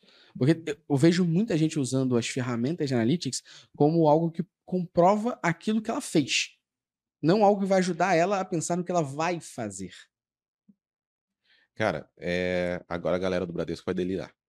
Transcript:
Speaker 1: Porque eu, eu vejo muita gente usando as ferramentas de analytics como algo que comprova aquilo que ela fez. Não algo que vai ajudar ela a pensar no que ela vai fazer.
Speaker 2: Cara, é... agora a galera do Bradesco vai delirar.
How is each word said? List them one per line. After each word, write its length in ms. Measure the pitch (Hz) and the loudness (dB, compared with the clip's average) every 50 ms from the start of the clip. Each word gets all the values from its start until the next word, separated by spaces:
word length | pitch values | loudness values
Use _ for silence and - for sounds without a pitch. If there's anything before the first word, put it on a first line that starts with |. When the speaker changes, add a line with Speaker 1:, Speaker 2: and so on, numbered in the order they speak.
| _ _ _ _ _ _ - - | _ _ _ _ _ _ -4 0
Speaker 1:
Porque 320 | 123 147 165 165 160 - | 2 2 2 2 -2 -8
eu, 60 | - - _ - | -8 -8 _ -2
eu 60 | 143 | 2
vejo 280 | 135 147 170 180 175 185 | 4 4 4 4 4 2
muita 320 | 170 160 180 220 233 190 | 2 2 0 0 0 0
gente 220 | 151 160 156 - 151 | 0 0 0 0 -2
usando 380 | 135 117 127 135 131 127 123 | -2 -2 0 0 0 2 0
as 100 | 117 113 - | 0 0 -2
ferramentas 600 | - 135 120 127 123 117 120 135 170 - 156 131 | -4 -4 -4 -4 -2 -2 -2 -2 -2 -4 -2 -2
de 60 | 135 | 0
analytics 480 | 120 113 117 160 175 - 131 - - - - - - - _ - | 0 2 2 0 0 -2 -6 -8 -8 -10 -14 -20 -20 -20 _ -2
como 300 | - 147 151 165 170 160 151 | 2 2 2 4 4 4 4
algo 220 | 147 160 165 170 | 4 4 2 0
que 140 | 160 - 170 - _ _ _ | -2 -6 -8 -10 _ _ _
comprova 760 | - 185 185 175 - - 175 170 185 208 214 214 240 254 - | -6 -6 -6 -6 -2 2 4 4 6 4 2 0 -4 -4 -2
aquilo 380 | - 170 165 - - 214 220 226 | -2 -2 -2 -2 -2 -2 -2 -2
que 80 | 214 - | -2 -4
ela 100 | 226 285 | -4 -6
fez. 520 | - - - 170 143 - - - - - - _ _ _ _ _ _ _ _ _ _ _ _ _ | -4 0 0 0 0 2 0 -2 -2 -4 -8 _ _ _ _ _ _ _ _ _ _ _ _ _
Não 220 | - 151 185 220 208 | 0 2 4 4 4
algo 180 | 196 208 190 | 4 4 2
que 40 | 202 | 2
vai 120 | 185 196 190 | 2 2 2
ajudar 360 | 185 185 170 160 175 196 185 | 2 0 0 0 0 2 2
ela 260 | 160 170 190 208 190 | 2 2 2 0 -2
a 40 | 190 | -2
pensar 320 | - 190 160 156 - 175 | -4 -4 -4 -4 -2 -4
no 80 | 180 170 | -4 -2
que 60 | 175 | -2
ela 120 | 180 175 | 0 -2
vai 380 | 156 135 135 147 160 175 180 165 | -2 -2 -4 -4 -4 -4 -4 -6
fazer. 520 | - - - - 117 104 101 98 95 90 - - - _ _ _ _ _ _ _ _ _ _ _ _ _ _ _ _ _ _ _ _ _ _ _ _ _ _ _ _ _ _ _ _ _ _ | -8 -12 -10 -10 -10 -8 -8 -10 -12 -14 -14 -18 -20 _ _ _ _ _ _ _ _ _ _ _ _ _ _ _ _ _ _ _ _ _ _ _ _ _ _ _ _ _ _ _ _ _ _
Speaker 2:
Cara, 340 | - 110 101 82 76 - _ _ | -2 -2 0 -2 -2 -6 _ _
é... 640 | - - 87 87 90 90 90 90 90 90 87 90 87 - - | -8 -6 -4 -2 -2 0 0 -2 -2 -2 -2 -4 -6 -8 -8
agora 280 | 87 87 82 82 87 | -8 -4 -2 -2 -2
a 20 | 90 | 0
galera 260 | 92 92 92 90 92 | -2 -2 -2 -2 -4
do 60 | 85 | -4
Bradesco 320 | 82 87 82 82 82 - - | -6 -6 -6 -6 -8 -8 -6
vai 100 | 92 92 | -6 -4
delirar. 380 | 92 92 90 95 85 - - _ _ _ | -4 -4 -4 -4 -6 -8 -10 _ _ _